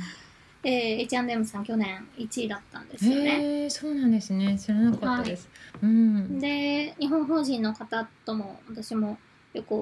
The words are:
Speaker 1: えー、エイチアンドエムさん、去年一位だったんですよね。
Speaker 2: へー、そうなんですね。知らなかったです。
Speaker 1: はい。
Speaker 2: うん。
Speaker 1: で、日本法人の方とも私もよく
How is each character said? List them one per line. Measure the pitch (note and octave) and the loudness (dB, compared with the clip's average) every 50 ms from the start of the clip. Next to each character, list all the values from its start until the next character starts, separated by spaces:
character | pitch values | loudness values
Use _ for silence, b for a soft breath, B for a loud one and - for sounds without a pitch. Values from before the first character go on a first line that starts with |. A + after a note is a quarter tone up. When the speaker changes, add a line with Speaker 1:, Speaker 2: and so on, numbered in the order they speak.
| F3+ F3+ B B B B B B B B B - - | -8 -10 B B B B B B B B B -6 -2
Speaker 1:
え | C4 | 0
ー、 | B3+ | 0
エ | B3 A#3 A3+ A3 A3 | 2 0 0 0 -2
イ | B3+ B3+ | -2 -2
チ | B3+ B3 | -2 -2
ア | B3 | -2
ン | B3 | 0
ド | A#3+ | 0
エ | A3+ | -2
ム | A3 | -2
さ | A3 - G3+ | -2 -4 -8
ん、 | G#3 | -6
去 | A3+ A3+ | -2 0
年 | A3 G#3 F#3+ F#3+ F#3+ - - - - | 0 0 0 -4 -8 -12 -16 -12 -12
一 | A3+ A3 - B3 A#3 | -10 -8 -6 -4 -4
位 | G#3+ | -4
だ | G3+ - | -6 -8
っ | - - | -12 -16
た | - - | -18 -18
ん | - - | -16 -16
で | - - | -6 0
す | G3 A#3 | 2 4
よ | C4+ | 4
ね。 | C#4+ C#4+ D4 C#4+ D4 D4 D4 D4 D4 D4 | 4 4 2 2 2 0 0 0 -2 -2
Speaker 2:
へ | |
ー、 | C#4+ | -4
そ | - - C#4+ D4+ | -4 -6 -4 -4
う | D4+ | -2
な | C#4+ C4 | 2 4
ん | A#3+ | 4
で | A3+ G#3+ | 4 4
す | G3 - | 2 0
ね。 | F#3+ F#3+ G3 G3 G3+ G3 | -2 0 2 2 0 0
知 | - - | 0 0
ら | G#3 | 2
な | G#3+ A3+ A#3 G#3+ | 4 4 4 4
か | - - B3+ B3 | 2 0 -2 -2
っ | B3 | -2
た | A#3+ | -2
で | - F3+ | -4 -6
す。 | - - - B B B B B | -8 -10 -16 B B B B B
Speaker 1:
は | - | 0
い。 | G3+ A3 | 2 4
Speaker 2:
う | A3+ | 6
ん。 | A3+ A3+ A3 G#3+ G3+ F#3+ F#3+ C#4+ C4+ | 6 6 6 6 4 2 0 -2 -2
Speaker 1:
で、 | C4+ C#4+ C#4+ C#4+ C#4+ C#4+ C#4+ D4 D4 D#4 - - | -2 0 0 0 0 0 0 0 -2 -4 -4 -2
日 | D4 C#4 | -2 0
本 | D#4 D#4+ D4+ | 2 2 2
法 | C4 D#4+ D#4 C#4+ | 2 2 2 2
人 | C4 C4+ A#3 A3 | 2 0 0 0
の | G#3+ A3 | -2 -2
方 | - A3 - A3+ A3+ A3+ - - _ _ | -4 -8 -6 -4 -4 -4 -6 -10 _ _
と | - A3 | -6 -6
も | G#3+ G3+ G3 F#3+ - - - | -4 -6 -8 -10 -16 -16 -16
私 | A3+ A3 G#3+ - A3+ | -14 -12 -10 -4 -2
も | A3 G#3+ G#3 G#3+ - - - - _ _ _ - | 0 0 0 -2 -6 -12 -20 -20 _ _ _ -10
よ | - - | -10 -6
く | - G#3+ G#3+ | -4 -4 -4